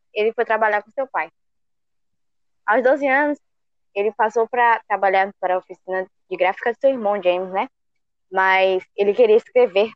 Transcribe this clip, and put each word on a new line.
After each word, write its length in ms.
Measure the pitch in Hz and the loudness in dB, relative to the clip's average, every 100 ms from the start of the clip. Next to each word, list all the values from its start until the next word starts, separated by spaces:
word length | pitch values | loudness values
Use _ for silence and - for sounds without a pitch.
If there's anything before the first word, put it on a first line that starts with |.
| _ | _
ele 180 | 214 214 | -4 -2
foi 120 | 240 233 | -2 -2
trabalhar 380 | 220 220 208 | 0 0 -2
com 80 | 208 | -6
seu 160 | - 262 | -10 -6
pai. 240 | 180 165 _ _ _ _ _ _ _ _ _ _ _ _ _ | -6 -8 _ _ _ _ _ _ _ _ _ _ _ _ _
Aos 200 | - 226 | -2 2
doze 240 | 247 285 285 | 2 2 0
anos, 320 | 269 294 285 _ _ _ _ _ 202 | 0 0 -4 _ _ _ _ _ -6
ele 160 | 214 | -4
passou 360 | - 220 233 226 | -2 -2 -2 -2
pra 320 | 247 233 226 - | 0 2 0 -2
trabalhar 460 | 196 196 190 196 - | -2 0 0 -2 -4
para 160 | 180 185 | -4 -4
a 20 | |
oficina 500 | - 180 - 185 190 _ _ | -6 -16 -8 -8 -8 _ _
de 80 | 185 | -2
gráfica 340 | 180 202 240 | -2 -2 -6
do 60 | 226 | 0
seu 120 | 269 | 0
irmão, 280 | 262 202 208 | 0 -2 -2
James, 280 | 180 180 185 | 0 -2 -4
né? 160 | 190 254 _ _ _ _ _ _ | -6 -6 _ _ _ _ _ _
Mas 540 | 190 190 190 190 185 - - | -2 2 2 2 0 -4 -2
ele 200 | 202 202 | 0 2
queria 200 | 220 214 | 4 4
escrever 580 | - 247 233 185 214 | 2 0 2 2 -2